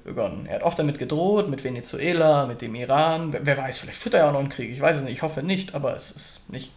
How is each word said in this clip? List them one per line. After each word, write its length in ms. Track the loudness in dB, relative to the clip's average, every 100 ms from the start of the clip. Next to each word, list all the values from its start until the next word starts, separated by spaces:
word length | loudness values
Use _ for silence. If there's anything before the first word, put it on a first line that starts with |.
begonnen. 420 | -8 -2 -2 -4 -6
Er 60 | -2
hat 80 |
oft 140 | 0 2
damit 220 | 0 0
gedroht, 500 | -2 0 4 2 2
mit 140 | -2
Venezuela, 840 | -4 -6 -8 -2 0 4 6 6 2
mit 140 | -4
dem 140 | -8 -6
Iran. 560 | 2 4 4 2 -2
Wer, 140 | -2 0
wer 120 | 0
weiß, 200 | 0 -6
vielleicht 200 | -10 -8
führt 180 | 2 6
er 60 |
ja 60 | 6
auch 60 |
noch 80 | 4
einen 80 | -2
Krieg. 200 | -4 -8
Ich 120 | 0
weiß 160 | 2 2
es 60 |
nicht, 100 | -2
ich 80 | -4
hoffe 200 | -4 -4
nicht, 320 | -2 -2 -4
aber 220 | -4 -4 -4
es 160 | -10
ist 380 | -14 -14 -14 -14
nicht 240 | -12 -12